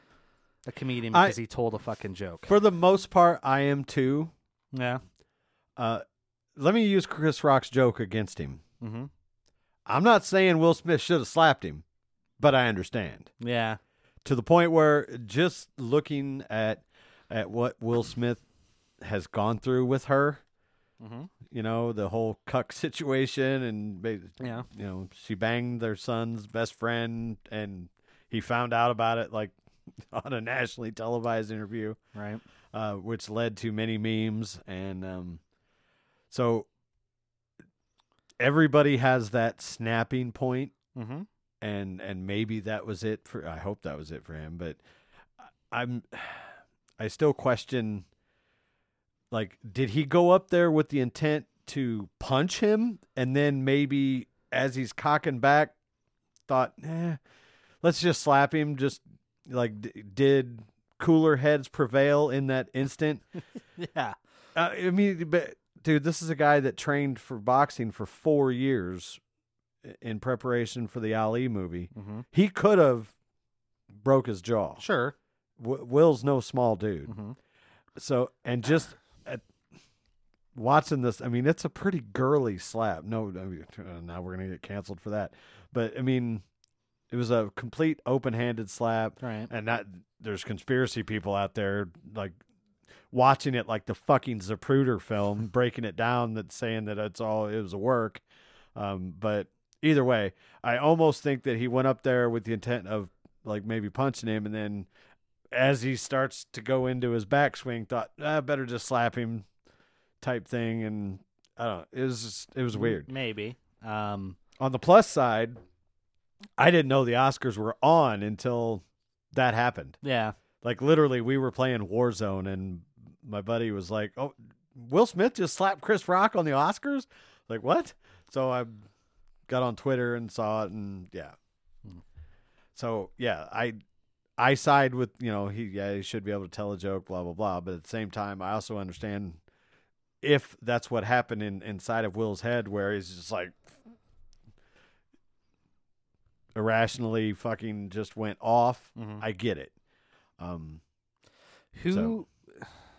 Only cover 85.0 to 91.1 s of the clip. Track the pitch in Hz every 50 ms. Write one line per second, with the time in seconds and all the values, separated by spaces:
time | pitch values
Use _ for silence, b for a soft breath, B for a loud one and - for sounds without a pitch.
85 | - 107 104 104 95 - b b b b b b b b - 120 113 113 - 135
86 | 127 131 127 127 120 117 113 107 - _ _ _ _ _ _ _ _ _ _ _
87 | _ - 120 123 120 113 123 113 107 98 - - 127 113 - - 160 160 147 -
88 | - 123 131 131 - 127 113 117 120 120 117 113 107 95 - - 120 113 113 113
89 | 113 107 - - 131 120 110 107 117 110 120 113 104 113 117 110 104 101 92 90
90 | _ _ _ _ 107 110 101 92 - - 104 90 - - 131 127 127 110 - 117
91 | - -